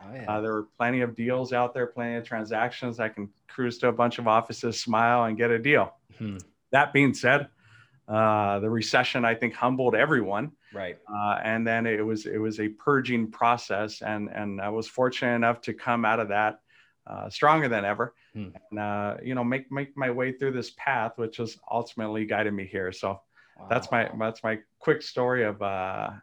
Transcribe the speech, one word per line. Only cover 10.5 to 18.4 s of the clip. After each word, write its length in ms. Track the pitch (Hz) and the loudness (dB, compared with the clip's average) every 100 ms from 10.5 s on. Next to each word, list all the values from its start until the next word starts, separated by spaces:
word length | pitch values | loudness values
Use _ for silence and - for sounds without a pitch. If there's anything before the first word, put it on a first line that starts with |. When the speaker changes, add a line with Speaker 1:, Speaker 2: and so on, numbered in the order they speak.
| - _ | -10 _
Speaker 1:
Right. 240 | 101 92 87 - | -8 -8 -10 -10
Speaker 2:
Uh, 280 | 104 104 101 | -4 0 0
and 220 | 110 113 113 | 0 0 0
then 200 | 113 113 | 0 0
it 200 | 107 110 | 0 0
was, 200 | 110 - | -2 -4
it 120 | 107 | -2
was 220 | 110 107 | -2 -2
a 100 | 107 | -4
purging 600 | 107 - 139 127 120 110 | -2 2 2 2 0 -2
process, 680 | - 117 120 - 101 107 - | 2 2 2 0 -4 -4 -6
and, 280 | 107 107 104 | -4 -4 -4
and 320 | 95 104 98 | -6 -6 -6
I 80 | 101 | -4
was 180 | 110 113 | -4 -6
fortunate 480 | - 127 127 127 120 | 0 0 2 0 2
enough 260 | 117 120 | 2 2
to 120 | - | -4
come 320 | 113 - 117 113 | -8 -2 0 2
out 140 | 113 | 2
of 80 | 104 | 0
that, 320 | 101 107 - _ _ _ _ - | 0 0 -2 _ _ _ _ -14
uh, 220 | 101 98 | -12 -10
stronger 380 | - 147 156 139 | 0 4 4 4
than 180 | 113 101 | 0 0
ever, 280 | 104 117 - _ | 0 -2 -6 _
Speaker 1:
Hmm. 160 | 110 | -12